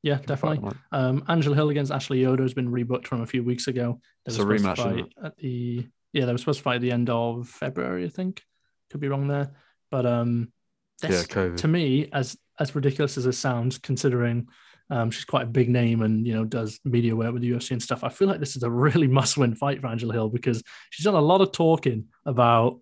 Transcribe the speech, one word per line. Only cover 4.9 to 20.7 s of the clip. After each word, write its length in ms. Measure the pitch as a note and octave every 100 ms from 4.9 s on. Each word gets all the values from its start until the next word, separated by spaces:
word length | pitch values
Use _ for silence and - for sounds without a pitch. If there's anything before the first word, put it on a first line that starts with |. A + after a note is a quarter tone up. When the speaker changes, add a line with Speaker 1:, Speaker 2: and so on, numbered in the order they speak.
Speaker 2:
isn't 220 | A#2 -
Speaker 1:
fight 100 | -
at 120 | E3 -
the, 480 | C#3 B2 A#2+ A#2+ A#2+ _ _
yeah, 140 | D3+ B2+
they 60 |
were 60 | A#2+
supposed 220 | - C#3+
to 20 |
fight 140 | C#3 B2
at 60 |
the 100 | B2
end 180 | A#2+ A#2+
of 380 | A#2 A#2 A#2 A#2+
February, 560 | - C#3+ C3 - -
I 40 | E3+
think. 340 | - F#3 G3 _ _ _ _ _
Could 100 | D3+
be 80 | C#3+
wrong 180 | C#3 C#3
there. 260 | C#3+ C#3+ - _ _ _
But, 160 | C3+ B2
um, 460 | A#2+ A#2+ A#2+ A#2 _ _ _ _ -
this, 80 | D#3+
Speaker 2:
Yeah, 240 | F#2 E2+
covid. 220 | G2+ F#2 F2
Speaker 1:
to 120 | D3+
me, 400 | F3 D3 C3 D3
as, 260 | C#3+ C3 - _ -
as 160 | D3
ridiculous 440 | D3 C#3 C#3 C#3+ C3+
as 80 | B2+
it 60 |
sounds, 460 | B2+ C#3 A#2+ A#2+ B2+
considering, 680 | - C3 C#3+ B2 A#2+ A#2 A#2+ _ _ _ _
um, 200 | C3 A2+
she's 140 | -
quite 180 | - C#3
a 80 | A#2+
big 180 | A#2+ A#2+
name 340 | B2 A#2+ A#2
and, 220 | A2 A2
you 100 | A#2
know, 100 | A2
does 340 | A2 B2 G#2+ -
media 320 | C3+ A#2+ A#2 A2+
work 160 | A2+
with 100 | A#2+
the 60 | A#2+
U 80 | A#2+
F 60 |
C 120 | -
and 80 | B2
stuff, 220 | - C#3
I 40 | -
feel 200 | - G3
like 100 | F#3+
this 160 | C#3+
is 80 | C3
a 80 | A#2+
really 380 | A#2+ C#3+ E3+ C#3+
<laughs> 0 |
must-win 480 | C3+ C3+ - B2 A2
fight 240 | C#3+ C#3
for 80 | C3
Angela 240 | A2+ A#2
Hill 160 | A#2 A2
because 340 | A#2 - A#2 -